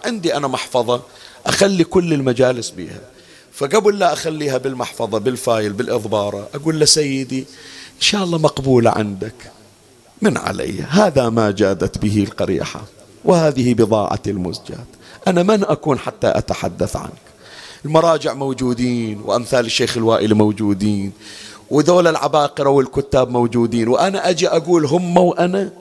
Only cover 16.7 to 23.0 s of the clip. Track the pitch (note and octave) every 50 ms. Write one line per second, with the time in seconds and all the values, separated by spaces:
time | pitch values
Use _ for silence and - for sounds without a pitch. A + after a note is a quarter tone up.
16.7 | F2 - F2+ - - - - - - - - - - - - - - - - -
17.7 | - - - D3 D3+ D#3+ E3 E3+ D#3+ D3+ C3 D3+ - C3+ C#3 C3+ C3 A#2+ C3 B2
18.7 | B2 A#2 B2 B2 A#2+ A#2+ A2+ A2 G#2+ G2+ A2 G#2 G2+ B2 A#2+ G#2+ C3+ B2+ A#2 G#2+
19.7 | - - B2+ - - A#2+ A2+ A2+ A2+ - G2+ G#2+ G#2+ G#2+ G#2+ G#2 G#2 G2+ A2 G2+
20.7 | G2+ F#2 G2+ G#2+ G#2 G2+ G2 G2 F#2+ - - - - - - - - - - -
21.7 | - D3 D3+ D#3 F3 F3+ F3 E3+ D#3+ - - C#3+ C3+ D3+ D3 C#3+ - - C#3 C#3
22.7 | C#3 C#3 B2+ B2 - C#3